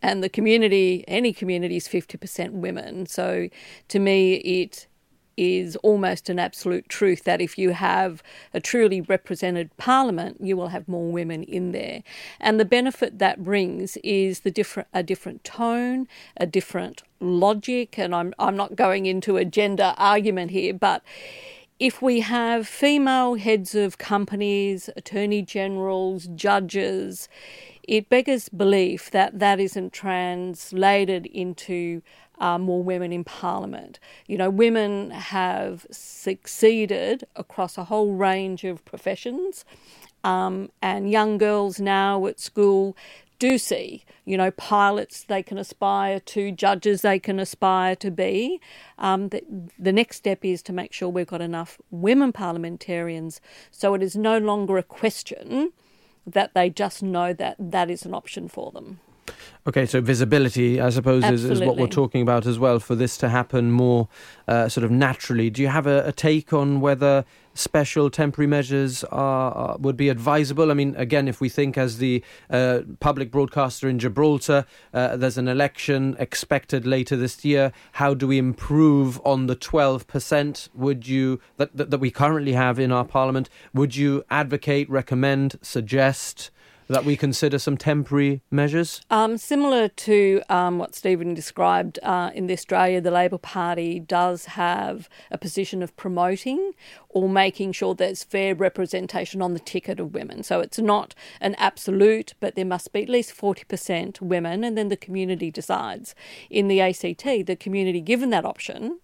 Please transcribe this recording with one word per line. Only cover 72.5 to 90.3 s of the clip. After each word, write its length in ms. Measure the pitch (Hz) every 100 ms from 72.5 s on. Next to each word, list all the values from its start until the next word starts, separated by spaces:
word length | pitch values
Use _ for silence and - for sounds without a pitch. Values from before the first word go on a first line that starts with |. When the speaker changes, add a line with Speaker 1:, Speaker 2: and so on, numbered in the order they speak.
| 127 127 123 - -
Speaker 2:
public 320 | 147 135 123
broadcaster 560 | 135 139 147 131 - 135
in 100 | 123
Gibraltar, 680 | 123 104 151 143 - 143 - - _
uh, 220 | 123 123 123
there's 220 | 131 120
an 100 | 127
election 640 | 131 143 - - 135 135 -
expected 640 | 123 - - 143 - 135 123
later 300 | 131 123 131
this 280 | 127 -
year. 280 | 147 143 135 - -
How 220 | - 143
do 140 | 131 131
we 100 | 135
improve 840 | 127 123 - 147 156 143 131 123
on 240 | 139 135 127
the 80 | 123
twelve 500 | - 160 139 131 -
percent 640 | 143 - 147 147 - -
would 340 | 123 135 131 120
you, 320 | 131 131 127 - -
that, 200 | 147 131
that, 140 | 139
that 80 | 139
we 140 | 131
currently 400 | - 147 156 139
have 260 | 127 127 123
in 140 | 127
our 120 | 123
parliament? 460 | 120 135 131 131 127 - -
Would 220 | 131 139 127
you 260 | 143 139 -
advocate, 580 | 143 143 143 147 143 143
recommend, 720 | 135 - 127 135 139 139 -
suggest 920 | - 123 107 135 135 131 - - - _ _ _ -
that 160 | 131
we 120 | 143 143
consider 420 | 143 120 147 139
some 180 | - 139
temporary 640 | 151 147 139 143 139 139 -
measures? 520 | 143 147 160 170 - -
Speaker 1:
Um, 280 | 220 220 226
similar 500 | - 285 285 247 214
to, 520 | - - 208 196